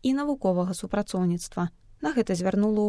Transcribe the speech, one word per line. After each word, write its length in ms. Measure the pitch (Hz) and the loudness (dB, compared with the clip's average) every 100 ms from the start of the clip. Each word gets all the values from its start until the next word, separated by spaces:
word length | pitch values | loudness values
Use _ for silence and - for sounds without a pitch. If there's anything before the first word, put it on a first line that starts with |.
і 160 | 254 269 | 0 0
навуковага 560 | 294 277 190 180 180 180 | 0 0 0 2 0 -4
супрацоўніцтва. 880 | 190 202 208 185 180 175 - - 175 - - - | -4 -4 -2 0 0 0 -4 -4 -4 -6 -20 -6
На 80 | 302 | -2
гэта 240 | 277 214 | 0 0
звярнула 480 | 180 180 196 208 214 | 0 0 2 2 2